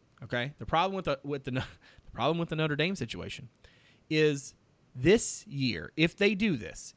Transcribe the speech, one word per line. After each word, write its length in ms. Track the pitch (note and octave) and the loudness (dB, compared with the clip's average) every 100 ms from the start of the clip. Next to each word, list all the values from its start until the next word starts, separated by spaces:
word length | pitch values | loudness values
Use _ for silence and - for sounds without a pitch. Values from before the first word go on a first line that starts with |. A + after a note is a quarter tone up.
| _ _ | _ _
okay, 300 | B2+ B2 C3 - | -6 -4 -4 -8
the 80 | A#2 | -2
problem 300 | D#3+ F#3+ F#3+ | 0 0 -2
with 100 | D#3 | -4
the, 140 | C#3 | -4
with 200 | C#3+ C#3+ | -4 -8
the, 80 | C#3 | -4
<laughs> 0 | |
the 600 | B2+ - - - - - | -6 -6 -12 -20 -20 -16
problem 260 | - C3+ E3+ | -2 0 0
with 100 | E3 | -2
the 60 | D#3 | -2
Notre 200 | D#3 C#3+ | 0 0
Dame 200 | E3+ G3 | -2 -2
situation 520 | A#2 - F2 - B2 _ - _ _ _ _ | -6 -8 -10 -12 -14 _ -20 _ _ _ _
is 460 | D#3 D3+ C#3 - - _ _ _ B2+ | 2 4 2 -6 -18 _ _ _ 2
this 500 | C#3+ A3+ - - - | 6 6 4 -6 -8
year, 460 | C#3 C3 E2+ - - | -2 0 0 -4 2
if 220 | E3 - | 2 4
they 160 | G#3 | 2
do 240 | G3 A3 C3 | 4 2 0
this, 380 | F#2 - - | -4 -12 -16